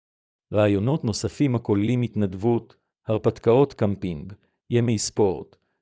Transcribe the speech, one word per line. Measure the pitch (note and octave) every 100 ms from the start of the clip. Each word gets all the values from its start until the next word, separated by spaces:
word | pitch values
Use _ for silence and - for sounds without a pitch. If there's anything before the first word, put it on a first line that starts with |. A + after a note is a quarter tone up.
| _ _ _ _ -
רעיונות | G#2 G#2 G2+ A2 D#3
נוספים | A#2 G2+ G#2+ - C#3+
הכוללים | A#2 - G2+ G#2+ B2
התנדבות, | A#2 G2+ G2+ F#2+ A2 A#2 A2+ _ _ _ -
הרפתקאות | G#2+ A2+ - - A#2+ C#3+
קמפינג, | - G#2 G2 F#2 D#2 F2+ G2+ _ _ -
ימי | A#2 A#2 A2
ספורט, | - - G2+ D#2+ - _ _ _